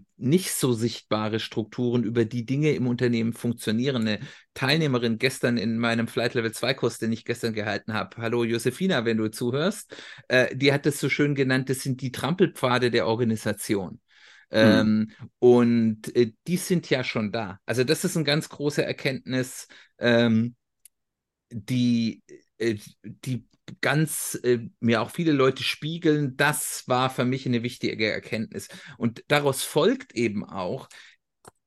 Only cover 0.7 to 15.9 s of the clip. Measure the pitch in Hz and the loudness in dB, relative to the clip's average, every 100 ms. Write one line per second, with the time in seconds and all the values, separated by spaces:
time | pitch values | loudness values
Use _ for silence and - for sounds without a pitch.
0.7 | 113 117 - - 107 107 110 - - 110 | 2 -2 -4 -4 -2 0 -2 -4 -6 -6
1.7 | - 120 120 110 117 113 123 113 135 151 | -4 0 0 0 0 0 -2 -2 0 2
2.7 | 127 127 120 123 117 113 - 120 117 - | 2 0 0 2 2 0 -2 -4 -2 -2
3.7 | 110 131 131 110 104 143 - _ - 131 | 0 0 0 -2 -2 -6 -18 _ -4 0
4.7 | 156 151 123 117 110 135 - 127 120 107 | 2 2 2 0 0 0 0 0 0 0
5.7 | 113 117 117 117 - 120 120 113 - 120 | 0 0 0 -2 -2 0 0 -2 -2 -2
6.7 | 135 123 - 113 113 - 117 117 107 107 | 0 -2 -2 -4 -4 -4 -4 -4 -4 -4
7.7 | 101 - 107 - - 113 120 117 117 127 | -4 -4 -4 -6 -6 -2 0 0 0 -2
8.7 | 123 185 147 113 110 110 - 120 131 175 | 0 0 0 0 0 -2 -2 -4 0 -2
9.7 | - - - - - - 127 123 127 139 | -4 -12 -18 -18 -18 0 2 2 2 2
10.7 | 139 151 - 143 - 147 139 131 131 131 | 2 0 0 -2 2 2 2 2 0 0
11.7 | 127 139 127 131 127 131 180 170 - 131 | -4 -4 -4 -6 -4 -2 2 2 2 2
12.7 | 123 123 117 90 113 120 110 110 104 - | 4 4 2 2 2 0 0 -2 -4 -2
13.7 | 104 90 - _ _ - - _ 110 110 | -2 -2 -10 _ _ -20 -20 _ 4 6
14.7 | 110 110 107 110 - 113 _ 123 120 120 | 6 4 2 0 -6 -20 _ 6 8 6
15.7 | 117 113 | 4 2